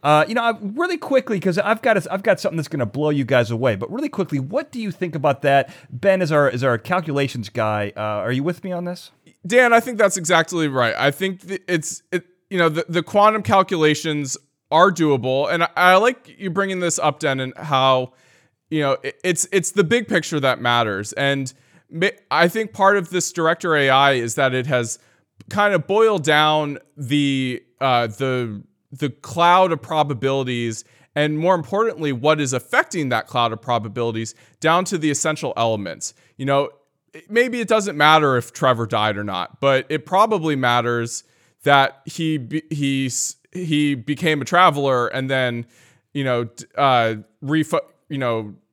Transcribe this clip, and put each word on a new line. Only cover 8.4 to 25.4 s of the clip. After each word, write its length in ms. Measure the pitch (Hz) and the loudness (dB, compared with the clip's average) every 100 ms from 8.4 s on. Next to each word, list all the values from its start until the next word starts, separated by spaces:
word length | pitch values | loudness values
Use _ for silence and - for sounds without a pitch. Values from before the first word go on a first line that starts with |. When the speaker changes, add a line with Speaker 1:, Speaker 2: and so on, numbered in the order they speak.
Speaker 1:
with 180 | 147 175 | -4 -6
me 80 | 190 | -8
on 140 | 180 | -8
this? 260 | 175 180 - _ _ _ | -8 -12 -16 _ _ _
Speaker 2:
Dan, 280 | 175 233 247 | 0 4 6
I 80 | 233 | 4
think 180 | 233 226 | 2 0
that's 180 | 202 190 | 0 0
exactly 520 | 160 175 160 175 156 | 0 2 2 -2 -2
right. 260 | 131 117 - | 0 0 2
I 140 | 135 | 0
think 360 | 135 190 185 175 | 0 -6 -6 -10
th-, 140 | 190 - | -12 -4
it's, 360 | 175 - - _ | -4 -4 -12 _
it, 120 | 180 - _ _ | -8 -8 _ _
you 80 | 190 | 0
know, 100 | 170 | 0
the, 160 | 156 - | 0 -2
the 140 | 170 | -4
quantum 400 | 160 202 208 214 | 0 2 4 2
calculations 960 | 202 196 190 175 156 147 165 151 139 - _ _ _ | 0 2 2 2 2 2 -2 -4 -6 -10 _ _ _
are 220 | 151 185 | 4 4
doable, 600 | 170 160 139 127 131 143 | 4 2 2 0 0 0
and 120 | 170 | 0
I, 40 | 170 - | 0 4
I 200 | 180 185 | 6 6
like 400 | 226 254 _ - | 4 0 _ -10
you 120 | 190 | -6
bringing 280 | 165 196 185 | -2 -4 -2
this 220 | 175 - | -2 0
up, 180 | 151 135 | -2 0
Dan, 220 | 156 131 | -2 -2
and 160 | 131 - | -6 -8
how, 560 | 151 139 135 131 127 _ _ _ _ _ _ | -4 2 4 2 0 _ _ _ _ _ _
you 120 | 156 | -2
know, 160 | 143 135 | 0 -2
it, 160 | 139 - | -4 -6
it's, 240 | 180 175 - | -2 -2 0
it's 220 | 190 165 | -2 -2
the 100 | 196 | 0
big 240 | 165 240 220 | 2 2 0
picture 320 | 190 - 151 | -4 -2 -2
that 220 | 131 123 | 0 0
matters. 540 | 120 120 113 98 104 | 0 0 0 -2 -6
And 380 | - 139 139 135 - _ _ _ | -4 -2 -2 -6 -12 _ _ _
ma-, 200 | 160 190 - _ | -4 -4 -4 _
I 160 | 147 175 | 2 2
think 260 | 214 220 | 0 -8
part 240 | - 196 202 | 2 2 2
of 140 | 170 | -2
this 220 | 180 - | -4 -4
director 420 | - 160 170 175 | -2 -2 -2 0
A 160 | 151 135 | 2 4
I 220 | 135 139 | 4 4
is 240 | 131 117 113 | 2 -2 0
that 180 | 135 | 0
it 120 | 127 127 | 0 -2
has 340 | 127 117 - _ _ _ _ | -2 -2 -8 _ _ _ _